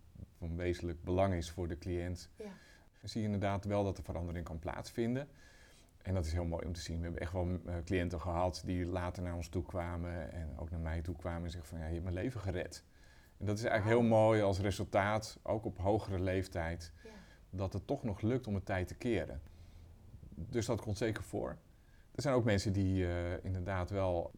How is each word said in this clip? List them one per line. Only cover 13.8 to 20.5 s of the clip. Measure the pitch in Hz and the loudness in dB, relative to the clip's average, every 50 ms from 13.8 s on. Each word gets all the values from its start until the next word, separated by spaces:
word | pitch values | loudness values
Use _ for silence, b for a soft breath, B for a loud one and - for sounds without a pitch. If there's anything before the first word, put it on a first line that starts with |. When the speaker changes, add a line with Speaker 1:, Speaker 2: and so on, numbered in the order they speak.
| 95 113 117 120 | 6 6 8 8
Speaker 1:
heel | 117 113 | 8 8
Speaker 2:
Wauw. | 113 110 110 | 8 8 10
Speaker 1:
mooi | 110 113 107 | 8 8 8
als | 104 98 98 98 | 6 4 4 4
resultaat, | 101 101 95 - 101 - - 101 98 104 107 110 - - - - | 2 2 2 0 0 2 4 4 4 4 4 0 -2 -4 -10 -6
ook | - - 101 110 - | -2 -2 -2 0 -2
op | 95 - - | -4 -4 0
hogere | 92 98 110 101 - - 98 90 | 2 4 4 4 2 0 0 0
leeftijd, | 95 95 92 95 90 - - 87 82 82 85 82 - - - B B | 2 2 2 2 0 -2 -2 -2 -2 -2 -4 -6 -8 -12 -16 B B
Speaker 2:
Ja. | B B B B B B B B B | B B B B B B B B B
Speaker 1:
dat | 95 95 98 - | -4 -2 -2 -2
het | - 98 - | -2 -4 -2
toch | - 143 - | -2 -2 -2
nog | - 113 92 - | -2 -4 -2 0
lukt | 104 107 131 127 - | 2 2 2 2 0
om | 110 101 | -2 -2
het | 98 - | -2 -2
tij | - 98 92 90 | -2 -2 -2 -2
te | - - | -2 -4
keren. | - - 123 110 90 73 - 64 67 - B B B B B B B B B B B B - - - - - - | -4 0 2 2 2 0 -2 -6 -10 -12 B B B B B B B B B B B B -18 -18 -18 -16 -14 -10
Dus | - 85 113 | -10 -6 -2